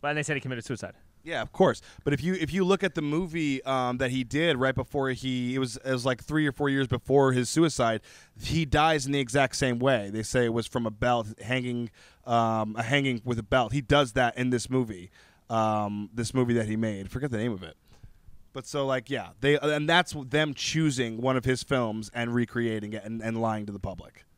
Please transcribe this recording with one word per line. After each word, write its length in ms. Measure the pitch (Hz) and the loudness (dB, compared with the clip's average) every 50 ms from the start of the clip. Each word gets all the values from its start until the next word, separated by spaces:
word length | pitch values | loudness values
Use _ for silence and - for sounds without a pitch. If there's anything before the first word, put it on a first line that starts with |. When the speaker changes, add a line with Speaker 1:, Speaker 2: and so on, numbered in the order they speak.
Speaker 1:
But 140 | - 143 147 | -2 -2 -2
they 60 | 151 143 | -2 -2
said 120 | - 151 | -2 -2
he 60 | 135 | -4
committed 240 | - 135 127 117 113 | -4 -6 -6 -6 -4
suicide. 260 | - 131 107 - 90 - _ - - _ _ _ | -6 -6 -6 -6 -12 -14 _ -20 -20 _ _ _
Speaker 2:
Yeah, 180 | 156 165 131 | -8 -6 -6
of 120 | 110 - - | -6 -6 2
course. 280 | - 185 160 113 - - - - - - | 4 4 4 4 0 -6 -20 -20 -6 -2
But 80 | 147 | -2
if 100 | 143 131 | -2 0
you, 120 | 127 175 185 | 0 -2 0
if 180 | 180 160 135 | 0 -2 -2
you 140 | 147 196 190 | 0 0 2
look 180 | 175 196 190 196 | 4 2 2 2
at 120 | 185 - | -2 -2
the 60 | 170 | -2
movie, 640 | 156 147 147 160 190 170 151 170 156 143 135 131 - | -2 -2 -2 -2 -2 -4 -4 -4 -2 -2 -2 -2 -2
um, 340 | 135 135 131 127 123 123 123 | -2 -2 0 0 0 0 0
that 120 | 135 123 | -2 0
he 140 | 123 131 127 | 0 -2 -4
did 320 | 113 123 143 160 170 151 123 | -2 0 0 2 2 2 2
right 180 | 127 131 127 | 2 0 0
before 360 | 127 127 - - 147 135 131 | -2 -4 -4 -2 -2 -2 -2
he, 440 | 127 117 127 131 127 123 123 123 127 | -2 -2 -4 -4 -2 -2 -2 -2 0
it 40 | 135 | -2
was, 180 | 131 123 110 131 | -2 -2 -4 -8
it 120 | - 131 131 | -2 -2 -2
was 120 | 123 117 | 0 0
like 160 | 135 127 113 | 0 -2 -2
three 240 | - - 143 156 156 | -4 -2 0 0 0
or 60 | 147 | 0
four 160 | 131 - 147 143 | 0 0 0 0
years 200 | 135 139 135 123 | 2 0 0 0
before 420 | 127 120 - - 135 143 139 135 | -2 -4 0 4 6 6 6 6
his 180 | 127 127 123 117 | 4 2 0 2
suicide, 520 | - 151 165 160 - - 123 113 113 110 - - - - - _ _ - | 2 4 4 4 4 2 0 2 0 -2 -4 -10 -20 -20 -20 _ _ -12
he 280 | - - 135 165 165 | -6 -2 0 0 0
dies 400 | 135 110 151 151 160 160 151 131 | 2 4 4 4 4 4 2 0
in 80 | 135 139 | 0 -2
the 60 | 143 | -2
exact 340 | 135 117 110 143 135 127 - | -2 0 2 2 2 2 2
same 240 | - 147 131 120 117 | 0 0 0 0 2
way. 300 | 123 139 135 117 101 101 | 2 2 2 2 2 -2
They 140 | 101 110 107 | -2 -2 -2
say 200 | - - 131 120 | 0 0 2 2
it 100 | 117 113 | 2 2
was 140 | 117 113 - | 0 -2 -2
from 180 | - 127 117 | -4 -2 -2
a 60 | 110 | -2
belt 360 | 107 104 - 123 123 117 110 107 110 - | -4 -2 0 2 2 2 0 -4 -10 -12
hanging, 500 | 101 110 127 131 123 123 120 120 120 113 _ - - - _ _ _ | -6 -4 -2 -2 -2 -4 -4 -4 -6 -6 _ -16 -20 -20 _ _ _
um, 500 | 123 120 117 113 113 113 110 110 107 107 110 | 0 2 4 4 4 2 0 -2 -2 -4 -6
a 60 | 113 | -2
hanging 380 | 113 139 143 139 135 127 117 - | 0 0 0 2 0 -2 -2 -4
with 160 | 123 123 113 | -4 -4 -4
a 40 | 110 | -2
belt. 280 | - - 131 120 107 | 2 2 2 2 2
He 80 | 113 147 | 0 -4
does 320 | 131 - 143 143 143 123 104 | 2 4 4 4 4 4 2
that 240 | 135 127 117 117 - | 2 2 2 2 0
in 120 | 127 127 | 0 0
this 200 | 123 120 - - | 0 0 -2 0
movie, 420 | 127 131 127 110 104 90 87 92 _ - - - _ _ _ _ | 0 0 0 0 -6 -12 -14 -18 _ -20 -20 -20 _ _ _ _
um, 600 | 117 113 110 107 107 107 104 101 104 104 104 98 110 | 0 2 2 2 2 0 0 -2 -4 -6 -8 -8 -6
this 200 | 117 117 - - | -6 -6 -2 0
movie 220 | 131 127 120 120 | 0 2 2 2
that 100 | 117 110 | 0 0
he 100 | 107 110 | 0 -2
made. 340 | 110 113 110 104 98 98 98 | -2 -2 -2 -4 -6 -10 -10
Forget 220 | - 123 135 147 | -8 -6 -6 -4
the 60 | 120 107 | -4 -2
name 160 | 110 123 110 | -2 -4 -4
of 100 | 90 90 | -6 -10
it. 140 | 82 - _ _ _ - - - - - - _ - - - - _ _ | -14 -16 _ _ _ -20 -20 -20 -20 -20 -20 _ -20 -20 -20 -20 _ _
But 140 | 135 127 - | -14 -12 -6
so, 180 | - 147 139 | -4 -2 0
like, 240 | 135 131 131 117 131 | 0 0 -2 -2 -4
yeah, 200 | 139 123 98 85 - - | -6 -6 -6 -8 -12 0
they, 180 | - 139 147 147 | 4 4 4 4
and 300 | - 151 151 151 151 151 | 4 0 0 0 2 4
that's 260 | 165 175 175 - - 151 135 127 | 4 4 4 2 -4 -10 -10 -2
them 260 | 127 151 156 151 139 | 0 0 0 0 -2
choosing 680 | - - - - 160 160 156 135 127 123 117 110 110 | -6 -6 -2 0 2 2 2 2 0 -2 -2 -2 -2
one 160 | 120 131 131 127 | 0 0 0 2
of 80 | 113 | 2
his 180 | 131 131 123 - | 0 -2 -2 0
films 480 | - 139 131 123 110 107 110 110 101 - | -2 0 0 0 0 -2 -6 -8 -8 -6
and 220 | 120 117 120 120 | -4 -4 0 2
recreating 560 | 120 120 110 - 123 117 117 110 110 104 104 | 0 0 0 0 -2 -2 0 -2 -2 -4 -6
it 100 | 110 107 98 | -8 -8 -8
and, 160 | 110 113 113 | -8 -10 -6
and 180 | 110 113 113 113 | -4 -4 -2 0
lying 240 | 113 113 110 107 104 101 | 0 0 -2 -2 -6 -8
to 40 | |
the 80 | 101 98 | -10 -8
public. 460 | 95 95 92 85 - - _ - - _ _ | -8 -10 -10 -10 -16 -20 _ -20 -20 _ _